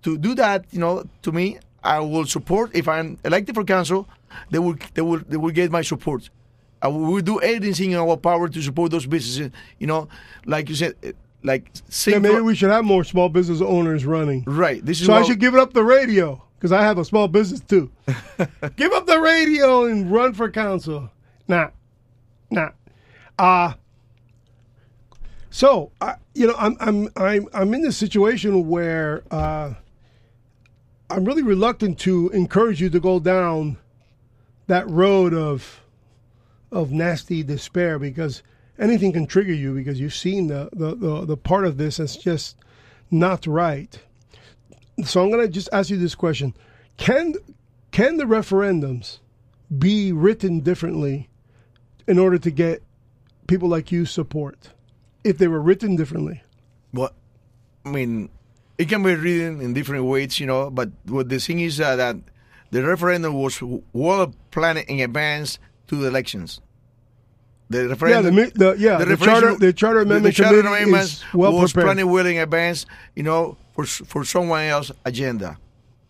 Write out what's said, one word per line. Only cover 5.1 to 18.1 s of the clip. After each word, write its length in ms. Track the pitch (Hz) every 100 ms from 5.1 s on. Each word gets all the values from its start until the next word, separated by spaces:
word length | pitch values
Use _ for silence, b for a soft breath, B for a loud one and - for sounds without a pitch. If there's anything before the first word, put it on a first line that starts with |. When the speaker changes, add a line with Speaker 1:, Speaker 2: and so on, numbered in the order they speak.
| 165 -
Speaker 1:
they 120 | 151
will 140 | 165
get 180 | 160 175
my 100 | 170
support. 480 | 151 160 160 123 - _ _ _ _ _
I 60 | 135
will, 140 | 151
we 140 | 156
will 80 | 196
do 180 | 175 220
everything 500 | 220 233 202 180 190
in 60 | 175
our 180 | 165 160
power 320 | 170 170 170
to 140 | 156
support 300 | 139 147 170
those 120 | 165
businesses. 460 | 131 160 117 131 143 B B _
You 80 | 147
know, 180 | 160 151 B B B -
like 220 | 156 151
you 80 | 151
said, 180 | 170 -
eh, 80 | - - _ _
like 280 | 135 135 -
Speaker 2:
Yeah, 60 | - -
Speaker 1:
same 340 | - 208 202
Speaker 2:
maybe 120 | 202
Speaker 1:
pro- 100 | 220
Speaker 2:
we 100 | 226
should 160 | 196 196
have 140 | 220
more 180 | 214 190
small 260 | 160 185 180
business 320 | 175 175 160
owners 460 | 196 180 165 156 135
running. 380 | 160 151 131 123
Speaker 1:
Right. 380 | 151 165 123 143
This 140 | 165
is 60 | 185
Speaker 2:
So 60 |
I 60 | 220
Speaker 1:
what 80 | 214
Speaker 2:
should 140 | 208
give 140 | 254
it 60 | 262
up 120 | 262
the 100 | 254
radio, 580 | 226 269 254 196 156 131 _ _
'cause 100 | 175
I 120 | 190
have 140 | 214 180
a 60 |
small 220 | 151 208 196
business 320 | 202 190 277
too. 300 | - 196 127 -
Speaker 1:
<laughs> 680 | -